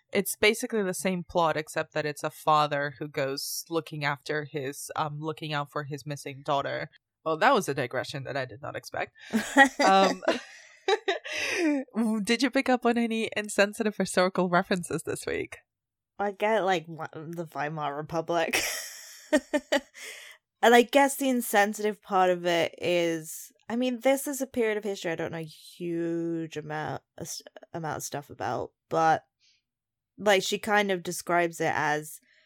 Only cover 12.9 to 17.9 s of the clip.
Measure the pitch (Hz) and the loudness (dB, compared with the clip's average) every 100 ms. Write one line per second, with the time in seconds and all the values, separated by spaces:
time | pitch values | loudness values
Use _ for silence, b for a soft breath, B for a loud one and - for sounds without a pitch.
12.9 | 233 226 226 220 - 208 - 202 208 214 | 2 0 -2 -2 -4 -4 2 2 2 -2
13.9 | - 190 190 185 - 180 175 - 185 - | 0 0 2 2 2 2 2 2 -4 -2
14.9 | 170 - - - 85 - - _ _ _ | -6 -4 -6 -4 -4 -6 -10 _ _ _
15.9 | _ _ - 202 196 208 220 185 180 165 | _ _ -6 -6 0 0 2 2 0 -2
16.9 | 156 156 160 156 170 160 139 147 156 143 | -12 -10 -10 -10 -8 -8 -6 -6 -4 -4